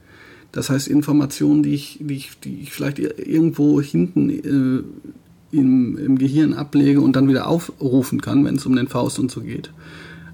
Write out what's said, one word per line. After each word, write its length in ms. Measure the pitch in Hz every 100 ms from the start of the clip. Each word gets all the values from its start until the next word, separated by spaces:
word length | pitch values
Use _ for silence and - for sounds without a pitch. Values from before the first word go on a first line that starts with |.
| _ - - - -
das 160 | - -
heißt 200 | 135 139
Informationen, 760 | 143 143 147 143 - 147 147
die 120 | 147
ich, 240 | 143 - -
die 140 | 147
ich, 240 | 139 - -
die 200 | 139 123
ich 120 | 143
vielleicht 260 | - 143 143
ir-, 200 | 151 -
irgendwo 600 | - 160 165 147 147 147
hinten, 500 | 143 170 180 147 139
äh, 1300 | - 147 139 131 127 - - - - _ _ _ 156
im, 400 | 131 127 120 -
im 220 | - 131
Gehirn 360 | 131 147 147
ablege 460 | 143 143 143 139 143
und 160 | 135 131
dann 120 | 135
wieder 180 | 127 -
aufrufen 720 | 170 - - 135 131 123 -
kann, 240 | - 131
wenn's 220 | 143 - -
um 100 | 127
den 120 | 120
Faust 300 | 127 - -
und 120 | 127
so 100 | 120
geht, 320 | 113 - - - - - - - -